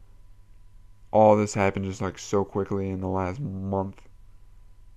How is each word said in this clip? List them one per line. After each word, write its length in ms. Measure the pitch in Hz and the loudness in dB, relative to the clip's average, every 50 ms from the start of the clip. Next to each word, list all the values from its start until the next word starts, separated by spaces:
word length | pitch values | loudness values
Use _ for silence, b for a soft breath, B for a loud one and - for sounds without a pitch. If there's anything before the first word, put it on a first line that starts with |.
| b b b b b - - - - - - - - - - - - - - - - - | b b b b b -20 -20 -20 -20 -20 -20 -20 -20 -20 -20 -20 -20 -20 -20 -20 -8 0
all 260 | - 107 110 107 107 | 4 6 8 8 8
this 200 | 104 107 104 - | 6 4 0 0
happened 300 | 107 98 98 98 98 95 | 0 0 0 0 -2 -4
just, 140 | 95 95 - | -6 -6 -6
like, 200 | 98 92 85 - | -6 -6 -6 -8
so 260 | - - - 101 98 | -6 -2 0 0 0
quickly 460 | - - 104 98 - 101 98 98 95 | 0 -2 -4 -4 -2 -2 -4 -4 -4
in 100 | 95 92 | -4 -4
the 60 | 92 92 | -4 -4
last 320 | 92 95 92 90 95 135 | -2 -2 -2 -4 -6 -6
month 580 | 147 95 95 95 95 98 98 98 95 98 98 - - - - - - - - - - - - - - - - - - - - | -8 -8 -8 -8 -6 -4 -2 -2 -4 -4 -8 -14 -20 -20 -20 -20 -20 -20 -20 -20 -20 -20 -20 -20 -20 -20 -20 -20 -20 -20 -20